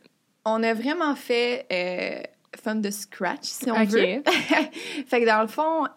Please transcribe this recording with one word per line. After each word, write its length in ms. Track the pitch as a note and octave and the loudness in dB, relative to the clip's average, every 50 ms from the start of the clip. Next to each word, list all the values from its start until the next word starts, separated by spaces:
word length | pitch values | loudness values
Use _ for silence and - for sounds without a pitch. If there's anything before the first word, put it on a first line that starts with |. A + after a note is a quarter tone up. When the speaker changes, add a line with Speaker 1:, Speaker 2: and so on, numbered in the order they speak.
| - - _ _ _ _ _ _ _ | -20 -20 _ _ _ _ _ _ _
Speaker 1:
On 180 | A3 A3 A3+ A3+ | -2 0 2 2
a 100 | A3+ A3+ | 2 0
vraiment 440 | A3 A#3 C#4 D#4 F4 E4 D4 C4+ | 0 0 -2 -2 0 0 0 0
fait, 500 | B3+ - - B3 A#3 A#3+ A#3+ B3 B3+ - - - | -2 -2 0 0 2 2 0 -2 -4 -4 -4 -2
euh, 500 | F3+ F3+ F3+ F3+ F3+ - - - - - - - _ _ _ - - - | -2 -2 -2 -2 -4 -4 -4 -6 -8 -10 -14 -16 _ _ _ -20 -8 -6
from 180 | A3 G#3+ A3 | -4 -2 -2
the 100 | G#3 G3+ | -2 -2
scratch, 500 | G3+ G#3 - - - - G3 F3 - C#4 - | -4 -6 -10 -12 -8 -4 -4 -4 -4 -4 -8
si 280 | - - - - B3 | -10 -10 -6 -4 0
on 40 | A3+ A3 A3 | 2 2 2
Speaker 2:
Ok. 60 | G3+ | 4
Speaker 1:
veut. 340 | G#3 A3+ F#3+ F3+ F#3+ C4+ D4 - F4+ D4 - - D#4+ D#4+ C#4 | 4 4 4 4 0 0 0 2 2 2 2 2 2 2 2
<laughs> 440 | - - - - - - D4+ C4 | 0 -4 -10 -12 -10 -8 -8 -4
Fait 140 | - - A#3+ | 0 2 4
que 60 | A#3 | 4
dans 160 | A3+ G#3+ G#3+ A3 | 6 4 4 2
le 60 | A3 | 0
fond, 360 | - - D#4 D#4 D#4+ D#4+ C#4+ B3+ - | 0 -2 0 0 2 0 0 -2 -4